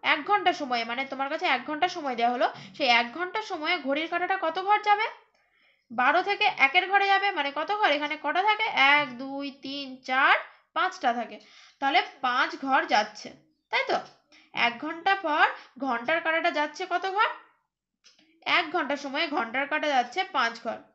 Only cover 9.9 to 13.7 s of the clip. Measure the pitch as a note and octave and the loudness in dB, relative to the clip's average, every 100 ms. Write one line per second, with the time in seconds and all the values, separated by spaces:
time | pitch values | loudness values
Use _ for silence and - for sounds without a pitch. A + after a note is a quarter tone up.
9.9 | C4 - C4 D4+ G#4+ - - _ D#4 F4 | -12 -4 2 4 4 2 -18 _ -2 -2
10.9 | - B3+ A#3+ A3 C4 - - - _ C#4 | 0 0 0 -4 -10 -20 -20 -20 _ 2
11.9 | E4 G4+ - B3+ B3 D#4 D#4 C4+ C4+ E4 | 2 0 -4 -2 0 0 -2 0 0 4
12.9 | A#3+ G#3+ - - - _ _ _ | 2 2 -6 -18 -18 _ _ _